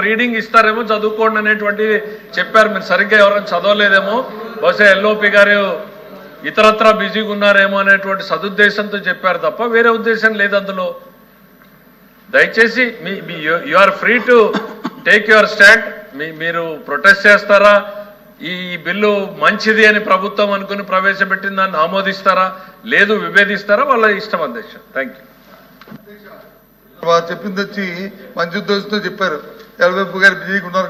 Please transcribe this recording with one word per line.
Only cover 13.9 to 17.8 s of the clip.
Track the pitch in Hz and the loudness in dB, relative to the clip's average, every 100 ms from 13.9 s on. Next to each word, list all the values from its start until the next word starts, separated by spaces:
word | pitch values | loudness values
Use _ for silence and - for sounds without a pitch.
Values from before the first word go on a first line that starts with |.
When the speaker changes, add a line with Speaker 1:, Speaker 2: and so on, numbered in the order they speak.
| 196 | 2
Speaker 1:
free | 185 240 247 | 0 0 4
to | 240 202 208 - - - - - | 4 4 0 -6 -12 -14 -6 2
take | 208 214 | 2 4
your | 220 202 - | 4 4 6
stand. | 202 220 220 - - 135 | 6 6 2 -12 -16 -12
మీ, | 160 156 | -12 -8
మీరు | 165 170 165 151 - | -6 -4 -6 -8 -8
ప్రొటెస్ట్ | 143 196 196 208 | 2 4 6 6
చేస్తారా, | 202 202 202 202 208 | 4 6 6 6 4